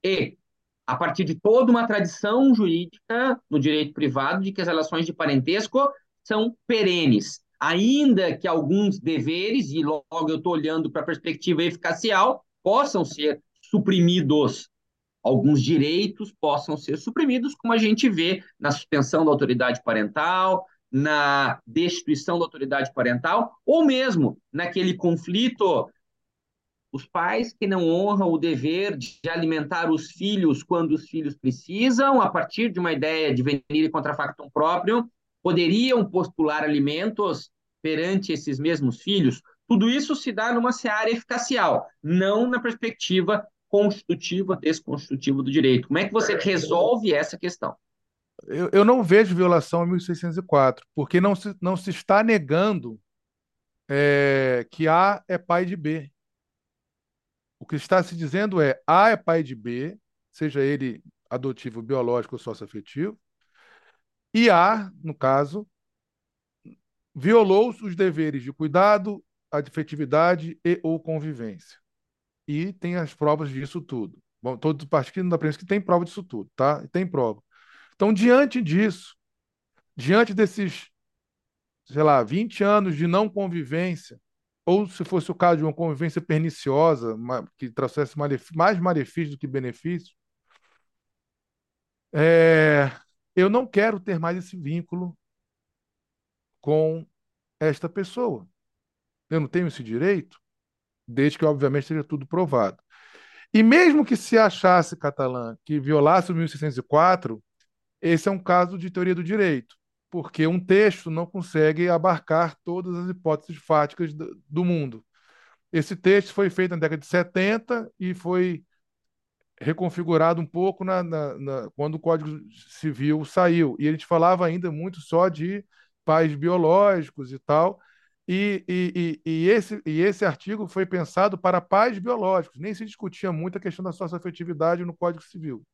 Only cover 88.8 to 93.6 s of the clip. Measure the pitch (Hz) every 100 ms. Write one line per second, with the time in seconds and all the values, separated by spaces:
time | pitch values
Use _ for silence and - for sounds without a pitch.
88.8 | 180 165 127 - 156 143 139 135 127 120
89.8 | 160 175 180 _ _ _ _ _ _ _
90.8 | _ _ _ _ _ _ _ _ _ _
91.8 | _ _ _ 151 160 165 165 160 156 147
92.8 | 139 - _ _ _ - 190 226